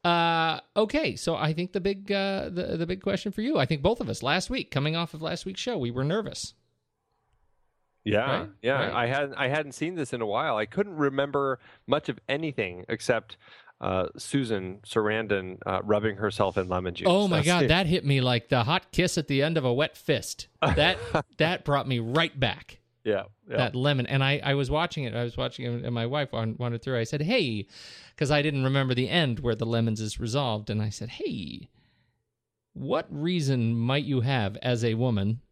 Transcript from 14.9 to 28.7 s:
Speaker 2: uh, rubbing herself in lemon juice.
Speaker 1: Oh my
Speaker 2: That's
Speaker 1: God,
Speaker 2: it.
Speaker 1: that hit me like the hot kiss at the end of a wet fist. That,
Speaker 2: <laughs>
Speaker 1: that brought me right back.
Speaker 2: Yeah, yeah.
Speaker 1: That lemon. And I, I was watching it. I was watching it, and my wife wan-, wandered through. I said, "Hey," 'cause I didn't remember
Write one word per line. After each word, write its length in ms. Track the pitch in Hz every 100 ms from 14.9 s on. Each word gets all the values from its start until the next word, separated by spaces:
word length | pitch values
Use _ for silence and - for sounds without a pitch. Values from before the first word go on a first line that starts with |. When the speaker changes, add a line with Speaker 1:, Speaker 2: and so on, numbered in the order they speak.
| 113 107 110 110 101 92 92
Speaker 2:
uh, 160 | - 92
rubbing 320 | 104 104 110
herself 420 | 98 104 104 98 92
in 120 | 92
lemon 240 | 90 92
juice. 120 | 85 -
Speaker 1:
Oh 180 | 185 202
my 100 | 165
Speaker 2:
That's 100 | 147
Speaker 1:
God, 160 | 170
Speaker 2:
it. 40 | 135
Speaker 1:
that 180 | 170
hit 200 | 175 175
me 160 | 139 139
like 260 | 127 120 -
the 140 | 131
hot 280 | 113 180 -
kiss 260 | - 175 -
at 100 | 143
the 160 | 139
end 140 | 147 160
of 80 |
a 80 | 131
wet 240 | 123 156 -
fist. 500 | - 127 - - - _
That, 360 | 143 - 160 185 - 160
Speaker 2:
<laughs> 200 | - -
Speaker 1:
that 280 | 160 180
brought 220 | - 143 131
me 120 | 123
right 400 | 113 143 170 135
back. 400 | 127 135 - - _ _
Speaker 2:
Yeah, 200 | 110 101 95 _ -
yeah. 80 | 123
Speaker 1:
That 180 | 123
lemon. 300 | 123 139 139 120
And 140 | 135
I, 180 | 135 143
I 120 | -
was 140 | 139 131
watching 360 | 151 170 160
it. 100 | 127
I 80 | 113
was 140 | 120 113
watching 280 | 123 -
it, 200 | 123 120
and 100 | 120
my 100 | 120 117
wife 260 | 147 139
wan-, 220 | 117 113 110
wandered 220 | 123 117
through. 180 | - 123
I 60 |
said, 160 | 113 147
"Hey," 440 | 156 254 139 107 - - - - - -
'cause 140 | 139
I 100 | 147
didn't 240 | 151 143
remember 280 | 131